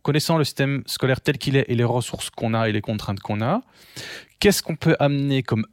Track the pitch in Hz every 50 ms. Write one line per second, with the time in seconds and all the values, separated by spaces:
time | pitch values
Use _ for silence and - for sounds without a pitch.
0 | - - 143 151 - - 165 165 147 - - - 139 135 139 135 - - - -
1 | - 131 131 120 - - 143 131 - 139 131 135 131 - 123 117 120 120 120 123
2 | 117 - - - - - - - - 113 113 113 113 110 104 104 101 - 110 104
3 | - - 101 98 - - 107 104 113 123 175 233 - _ _ - - - - -
4 | - - - - - _ _ - - 208 190 - - - 170 - - 160 160 -
5 | 147 143 143 139 139 139 135 131 127 - - 107 110 -